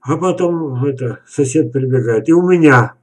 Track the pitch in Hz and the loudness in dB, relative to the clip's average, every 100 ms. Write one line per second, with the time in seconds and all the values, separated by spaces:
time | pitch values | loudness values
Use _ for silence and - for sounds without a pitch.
0 | 127 160 185 175 180 170 156 123 143 131 | -4 -4 -2 -2 -2 -2 -6 -4 -4 -4
1 | 123 - _ - 135 156 135 139 127 127 | -8 -10 _ -4 -2 0 -2 -2 -2 -2
2 | 117 113 107 170 180 180 156 127 117 - | 0 -2 2 2 4 4 6 4 2 -6